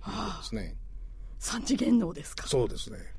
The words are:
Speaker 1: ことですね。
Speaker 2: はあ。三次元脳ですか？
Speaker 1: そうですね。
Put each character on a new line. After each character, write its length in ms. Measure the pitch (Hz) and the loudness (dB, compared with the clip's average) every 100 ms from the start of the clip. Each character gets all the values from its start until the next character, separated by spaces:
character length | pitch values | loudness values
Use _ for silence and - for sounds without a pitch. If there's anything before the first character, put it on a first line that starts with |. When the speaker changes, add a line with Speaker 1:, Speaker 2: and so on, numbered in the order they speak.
Speaker 1:
こ 80 | 208 196 214 175 | -6 -4 -4 -4
と 60 | |
で 60 | - | -4
す 60 | 110 | -4
ね。 60 | |
Speaker 2:
は 60 | 85 | -4
あ。 40 | - - - - - - - | -6 -8 -8 -8 -8 -8 -6
三 220 | - 233 | -4 -2
次 140 | 269 277 | 2 4
元 240 | 247 233 | 6 6
脳 140 | 175 | 6
で 100 | 170 | -2
す 120 | - - | -8 -6
か？ 100 | - | 2
Speaker 1:
そ 180 | 135 - | 4 4
う 40 | |
で 80 | - | 2
す 120 | - | -4
ね。 80 | 107 - | -6 -8